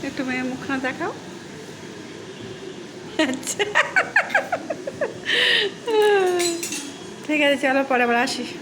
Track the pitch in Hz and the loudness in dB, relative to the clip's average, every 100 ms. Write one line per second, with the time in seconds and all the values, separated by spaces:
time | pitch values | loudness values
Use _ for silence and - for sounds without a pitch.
0 | 277 - 262 254 254 254 - 269 254 - | -6 -4 -2 0 -2 -4 -4 -2 -2 -2
1 | 349 - - - - - - - - - | -4 -4 -10 -14 -14 -14 -12 -12 -12 -12
2 | - - - - - - - - - - | -12 -12 -12 -12 -12 -10 -10 -12 -12 -12
3 | - - 294 254 - - 415 415 571 - | -12 0 0 0 -4 -2 0 0 2 2
4 | - 807 - 807 - 698 - - - - | 2 0 2 0 0 -4 -4 -6 -6 -4
5 | - - - 480 480 466 427 - - 440 | -6 -4 -2 2 4 4 2 -4 0 4
6 | 415 403 370 359 349 339 339 339 - - | 6 6 6 4 2 0 -4 -6 -8 -12
7 | - - - 302 294 277 277 269 269 254 | -12 -12 -2 4 6 6 4 4 4 4
8 | 240 233 262 - 240 - | 6 4 4 0 -4 -8